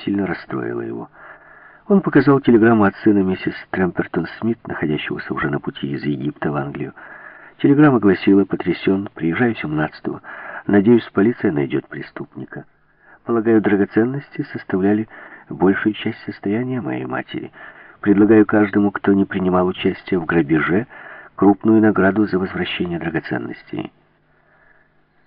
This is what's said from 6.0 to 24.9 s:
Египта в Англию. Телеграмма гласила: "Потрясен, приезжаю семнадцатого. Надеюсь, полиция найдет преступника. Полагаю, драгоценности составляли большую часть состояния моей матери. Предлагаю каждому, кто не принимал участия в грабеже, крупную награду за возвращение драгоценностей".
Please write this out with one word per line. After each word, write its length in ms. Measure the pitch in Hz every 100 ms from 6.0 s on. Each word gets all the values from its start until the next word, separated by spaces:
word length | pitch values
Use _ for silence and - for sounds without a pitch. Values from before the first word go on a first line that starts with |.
Египта 480 | 73 69 71 - -
в 40 | 73
Англию. 380 | 71 71 67 - - - - - - -
Телеграмма 400 | 135 139 151 123
гласила: 440 | 98 90 - 98
"Потрясен, 640 | 95 90 90 82 - 98 101
приезжаю 420 | - 80 85 123 107
семнадцатого. 640 | 76 78 78 - - - - - - - -
Надеюсь, 420 | 101 101 120 -
полиция 380 | - 107 120 104
найдет 360 | 73 69 69 -
преступника. 800 | 73 - - - - - - - _ _ _ _ -
Полагаю, 380 | - 117 110 110
драгоценности 800 | 98 98 101 - 120 139 - - 147
составляли 560 | - - 95 98 107 110 - - - -
большую 440 | 69 90 95 110
часть 260 | 104 110 113
состояния 640 | - - 98 107 127 127
моей 240 | 131 127 127
матери. 460 | 127 - - - - - - - -
Предлагаю 460 | 104 98 104 110 104
каждому, 460 | 107 101 104 101
кто 200 | - 101
не 120 | 98 95
принимал 420 | 95 92 90 92
участия 500 | 92 95 87 - 92
в 80 | 80
грабеже, 600 | 85 73 78 78 92 127 - - - - -
крупную 460 | 98 101 110 110
награду 440 | 107 95 95 98 101
за 140 | 92
возвращение 600 | 95 - 123 - 180 170
драгоценностей". 920 | 165 160 - - 120 - - - - _ _ _ _ _ _ _ _ _ _